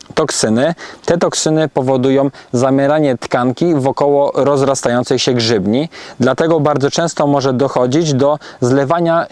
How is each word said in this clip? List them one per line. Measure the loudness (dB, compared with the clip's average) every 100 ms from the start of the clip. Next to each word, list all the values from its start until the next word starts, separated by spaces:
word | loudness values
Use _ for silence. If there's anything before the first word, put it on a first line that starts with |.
| -8
toksyny. | -4 -4 -2 0 0 0 -4 -12 -8
Te | -2 0
toksyny | 0 -2 0 0 0
powodują | -2 0 0 2 2 0 -4 -6
zamieranie | -2 0 2 2 2 0 -2
tkanki | -2 -2 -2 0 0
wokoło | 0 0 0 0 2 0
rozrastającej | 0 0 2 0 0 0 -2 0 -2
się | 0
grzybni, | 0 0 0 0 -2 -2 -8 -14 -2
dlatego | 0 2 2 2
bardzo | 2 0 0
często | 0 -2 0 0
może | 2 0
dochodzić | 0 0 0 0 0 0
do | 2 2 0 -6 -4
zlewania | 0 2 2 0 0 0 -2